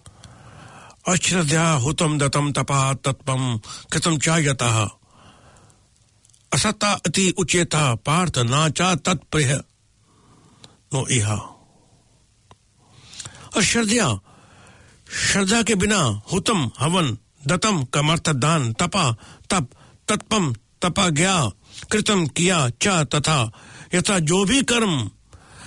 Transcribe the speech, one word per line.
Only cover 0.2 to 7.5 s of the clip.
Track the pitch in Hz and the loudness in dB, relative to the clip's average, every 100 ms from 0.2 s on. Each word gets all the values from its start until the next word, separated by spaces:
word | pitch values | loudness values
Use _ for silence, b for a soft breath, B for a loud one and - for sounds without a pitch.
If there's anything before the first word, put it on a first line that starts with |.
| B B B B B B B B - | B B B B B B B B -2
"अश्रद्धया | 180 - 180 151 160 165 | 0 0 0 2 2 2
हुतम | 147 131 151 160 151 | 2 0 0 0 0
दतम | 139 143 143 | 0 0 -2
तपा | 139 127 139 135 | -2 -2 0 0
तत्पम | 135 139 131 - 131 131 110 B B B | -2 -4 -4 -4 -2 -2 -4 B B B
कृतम | 160 175 156 | -4 0 0
च | - | 2
यतः | 165 147 131 120 110 98 - _ b b b b b b b b b _ _ _ _ _ | 2 2 0 0 0 -2 -6 _ b b b b b b b b b _ _ _ _ _
असता | 156 214 202 208 | -2 0 0 0
अति | 190 180 170 190 180 | 0 -2 0 2 2
उच्यता | 180 | 0